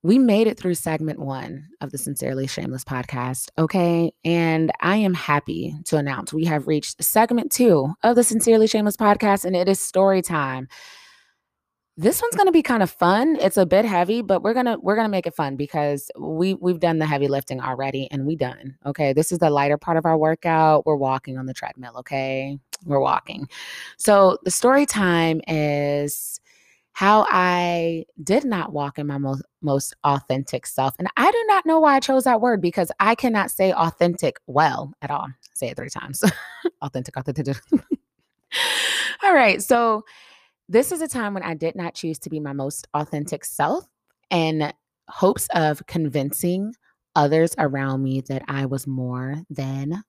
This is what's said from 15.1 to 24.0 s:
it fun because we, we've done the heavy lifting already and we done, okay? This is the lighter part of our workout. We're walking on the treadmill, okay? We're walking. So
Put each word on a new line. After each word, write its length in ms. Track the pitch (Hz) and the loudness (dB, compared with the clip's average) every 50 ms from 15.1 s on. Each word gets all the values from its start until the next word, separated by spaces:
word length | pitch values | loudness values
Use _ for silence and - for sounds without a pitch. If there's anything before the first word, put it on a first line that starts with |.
| 202 185 170 170 | 0 -2 -4 -4
it 80 | - | -4
fun 200 | - 156 139 135 | -4 -4 -4 -4
because 540 | 131 147 143 - 160 147 147 147 143 - - - - | -6 -6 -4 -2 -2 0 0 -2 -4 -6 -12 -14 -12
we, 380 | - 151 160 160 180 190 190 | -8 -6 -2 0 0 0 0
we've 240 | - 180 180 180 160 | 0 0 -2 0 2
done 180 | 160 170 165 160 | 0 0 2 2
the 80 | 156 | 0
heavy 220 | 156 151 139 143 139 | 0 0 0 0 0
lifting 340 | 139 139 139 - 135 131 | 0 -2 -4 -6 -10 -6
already 460 | 127 131 127 123 135 139 135 135 135 - | -6 -6 -6 -4 -6 -6 -6 -6 -8 -6
and 160 | - 139 135 | -6 -6 -4
we 100 | 143 165 | -4 -2
done, 400 | 156 139 123 127 - - 135 135 _ _ 143 | -2 -4 -6 -6 -12 -16 -18 -18 _ _ -10
okay? 260 | 139 - 151 139 135 | -4 0 0 2 2
This 180 | 143 160 - | 2 0 0
is 60 | 180 165 | 0 2
the 140 | 175 156 | 2 2
lighter 260 | 147 143 143 143 147 147 | 4 2 2 2 0 -2
part 200 | - - 170 165 | 0 0 0 0
of 80 | 156 170 | 2 2
our 100 | 160 156 | 2 4
workout. 720 | 151 156 165 - - 170 165 160 160 156 156 147 - 156 | 4 2 0 0 0 0 2 4 6 6 6 4 4 2
We're 80 | 151 | 0
walking 420 | 143 135 131 131 131 _ - 131 131 | 0 0 -2 -2 -2 _ -8 -10 -10
on 80 | 131 | -8
the 80 | 131 127 | -10 -10
treadmill, 420 | - - - - - 127 123 117 127 | -10 -12 -12 -12 -14 -18 -16 -16 -16
okay? 600 | 127 - 147 135 135 135 135 135 135 139 139 139 _ _ - - - | -12 -8 -6 -6 -4 -4 -4 -4 -6 -6 -10 -12 _ _ -16 -14 -6
We're 140 | 170 143 139 | 0 0 2
walking. 480 | 135 135 - - _ - - - 139 - - - - - - - - - - | 2 2 0 -2 _ -8 -12 -12 -12 -14 -14 -18 -16 -16 -16 -16 -16 -18 -14
So 420 | _ | _